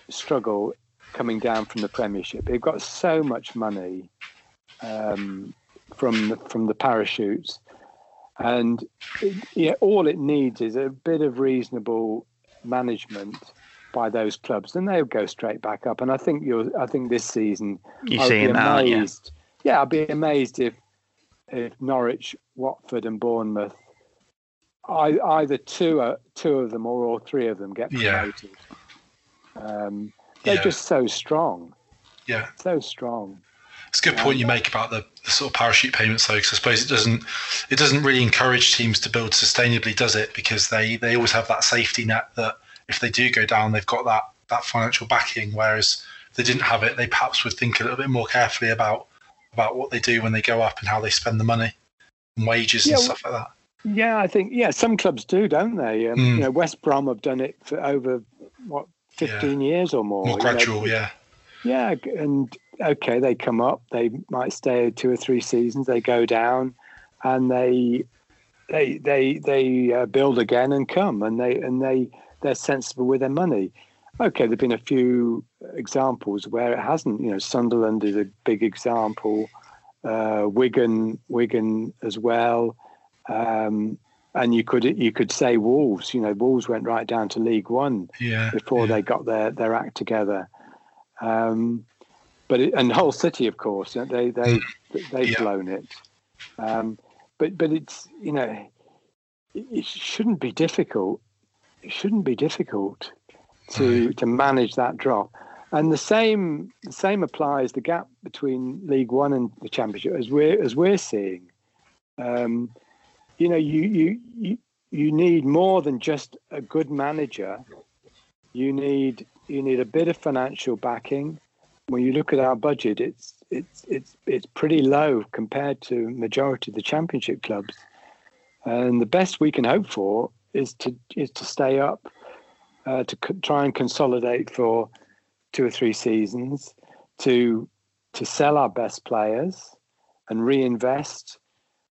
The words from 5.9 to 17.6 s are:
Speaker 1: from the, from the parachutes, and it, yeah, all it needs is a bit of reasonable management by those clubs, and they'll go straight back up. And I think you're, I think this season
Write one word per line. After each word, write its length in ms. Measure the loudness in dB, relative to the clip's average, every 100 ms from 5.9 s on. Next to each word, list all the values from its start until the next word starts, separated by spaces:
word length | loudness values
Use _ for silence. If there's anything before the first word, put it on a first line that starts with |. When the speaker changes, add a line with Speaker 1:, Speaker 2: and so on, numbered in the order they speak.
| -4
Speaker 1:
from 320 | 0 0 0
the, 60 | -4 -6
from 180 | -4 -2
the 80 |
parachutes, 840 | 0 0 2 0 -2 -2 -2 -6 -16 _ -20 -20 _ _ -20 -20 -6
and 440 | 0 2 2 0 -6 _ -14 -4
it, 140 | -4 -4 -6
yeah, 200 | 0 0 4
all 280 | 4 4 4
it 100 | 2
needs 420 | 0 2 0 0
is 140 | -4
a 140 | -2 -4
bit 320 | -4 -2 0
of 180 | 0 0
reasonable 880 | 0 0 -2 -6 -2 -2 -2 -4 -8 _ _ _
management 720 | -6 -2 -2 -4 -8 -14 -14 -16 -20 _ -20 -20 -8
by 160 | -4 -2
those 280 | 0 -2 -4
clubs, 380 | -4 -6 -4
and 140 | -4 0
they'll 160 | 0
go 220 | 0 0 -4
straight 340 | -4 -6 -6
back 260 | -6 -6 -4
up. 140 | -2
And 100 | -2
I 60 | -2
think 280 | 0 -2
you're, 320 | 0 -2 0 -2
I 100 | -2
think 240 | -2 0
this 140 | -2
season 540 | -2 -2 0 0